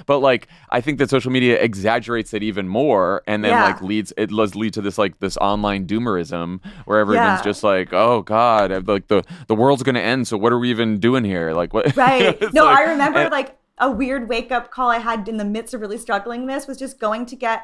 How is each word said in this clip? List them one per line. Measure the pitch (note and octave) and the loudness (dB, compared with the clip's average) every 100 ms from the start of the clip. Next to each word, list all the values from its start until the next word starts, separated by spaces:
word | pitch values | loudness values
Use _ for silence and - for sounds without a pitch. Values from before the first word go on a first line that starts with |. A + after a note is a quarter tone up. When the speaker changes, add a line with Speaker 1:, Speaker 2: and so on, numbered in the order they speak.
Speaker 1:
But, | - C#3+ | -2 2
like, | C3+ A#2+ - - - | 4 2 -2 -20 -4
I | - | -4
think | A#2+ C3+ | -2 -2
that | C3 | 2
social | C3 B2+ | 0 0
media | B2+ B2 A#2+ | 2 4 4
exaggerates | A#2 G2 G2 A#2 A2 A#2+ G#2 | 2 0 0 0 -2 -6 -4
it | G#2+ | -4
even | G#2+ G2 F#2+ | -4 -4 -4
more, | G#2 D3 G#2+ F2+ G2 - | -2 2 2 2 0 -4
and | G#2+ | -2
then, | G#2+ | 2
Speaker 2:
Yeah. | A#3 | 2
Speaker 1:
like, | F#3+ G#2 | 2 0
leads, | F#2+ G#2+ G2 - | -4 -4 -4 -4
it | G#2 | -4
does | G#2+ G#2+ | 0 -2
lead | F#2 A2 | 0 -6
to | G#2 | -4
this, | G2+ G2 | -6 -2
like, | G2+ - | -2 -2
this | G2 - | -6 0
online | G2+ G#2 G#2 G2 F2+ | 0 0 0 -2 -2
doomerism | G#2 A#2+ F#2 E2 F2 E2+ F#2 - - | -4 -2 -4 -4 -6 -8 -8 -14 -16
where | - G#2+ | -2 2
everyone's | G#2+ A#3 A3+ F#3+ | 4 2 2 0
Speaker 2:
Yeah. | |
Speaker 1:
just | G3+ G3+ | -2 -2
like, | G#2+ F#2+ F#2 | 0 0 0
"Oh | F2 A2+ A#2+ | 2 2 2
God, | F#2 G#2+ A#2+ A2 G2 | 0 2 4 4 2
I'm, | F#2+ | 0
like, | F#2+ G2+ - | 0 -2 2
the, | G2+ - - - | 0 0 -10 -2
the | |
world's | A2 B2+ C#3 | 2 4 4
gonna | C3+ B2 | 2 0
end. | G2 C3 A#2 | 0 -2 -2
So | G#2+ | 0
what | A2+ | 2
are | A#2+ | 2
we | B2 | 0
even | A2+ A2+ G#2+ | 0 0 2
doing | A#2 C3 | 2 2
here? | G#2+ F2+ E2 | 0 -2 -2
Like, | D#2+ F2 | -2 -2
what?" | - D3 A#3 | 0 0 2
<laughs> | |
Speaker 2:
Right. | B3+ C4 - - | 2 4 2 0
Speaker 1:
It's | G#3 | 0
Speaker 2:
No, | D4+ D4+ | 4 6
Speaker 1:
like, | C4+ | 6
Speaker 2:
I | D#4 | 4
remember, | D4+ C#4+ C#4+ | 2 2 2
Speaker 1:
and | E4 | 0
Speaker 2:
like, | C#4+ C4+ - _ - | -2 -6 -10 _ -2
a | C4+ | -2
weird | A3 B3+ C4+ A3+ | 0 -2 -4 -4
wake-up | A#3 A#3 B3 A#3+ | -6 -4 -6 -6
call | - B3 | -4 -2
I | A#3 | 0
had | A3+ A3+ G3+ | -2 -6 -6
in | A3 | -6
the | G3+ | -4
midst | G#3+ A3+ | -6 -8
of | B3 | -10
really | G#3 A3+ | -8 -10
struggling | - G3+ G3+ A#3+ | -4 -6 -4 -10
this | B3+ C#4 C#4+ | -6 -8 -8
was | C4+ | -10
just | C4 - | -12 -6
going | G#3+ A3 | -4 -4
to | A#3+ | -8
get | - A#3 A3+ | -6 -4 -4